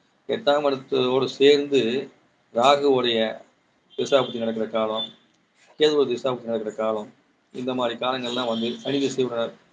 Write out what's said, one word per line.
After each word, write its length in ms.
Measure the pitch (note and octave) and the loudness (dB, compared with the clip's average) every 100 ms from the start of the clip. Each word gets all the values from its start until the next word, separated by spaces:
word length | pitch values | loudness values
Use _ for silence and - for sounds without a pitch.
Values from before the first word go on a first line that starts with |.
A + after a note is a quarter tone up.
| _ _ - | _ _ -6
எட்டாம் 380 | A#2 A2+ C#3+ D3 | -4 0 2 0
இடத்தோடு 600 | C3+ C3+ C3+ B2+ C3 B2+ | -2 -4 -2 2 2 0
சேர்ந்து 800 | - C#3 D3 C#3+ C#3 A2+ C3 C3 _ _ _ _ | 4 6 6 4 0 0 -2 -6 _ _ _ _
ராகுவோடைய 840 | A2+ B2+ C#3+ C#3+ C3 B2 A2+ A2 - - _ _ _ _ - | 2 4 4 4 2 2 0 0 -4 -16 _ _ _ _ -8
திசாபுத்தி 420 | B2 C#3 A#2+ A#2 | 0 2 2 -2
நடக்கிற 280 | A2+ A2+ A2 | -4 -4 -4
காலம், 380 | A2+ A2 A2 A2 - _ _ _ _ _ _ | -2 -2 -4 -8 -14 _ _ _ _ _ _
கேதுவோட 280 | D3+ D3 C3 | 2 4 2
திசாபுத்தி 380 | A#2+ C3 B2 | 0 -2 -4
நடக்கிற 260 | A2+ A2+ G#2+ | -4 -4 -4
காலம், 420 | G#2 A2 G#2+ G#2 _ _ _ _ | -4 -2 -2 -6 _ _ _ _
இந்த 220 | - B2+ | -10 -6
மாதிரி 320 | B2+ A#2+ A2+ B2 | -2 -4 -2 -4
காலங்கள்லாம் 400 | C3 B2 B2 B2 | -4 -4 -4 -4
வந்து 300 | A2+ A2+ - | -2 -4 -6
சனி 300 | C3+ C#3 C#3 | -4 -2 -2
திசையோட 440 | C3 B2+ A#2 A#2 - _ | -2 -4 -2 -6 -8 _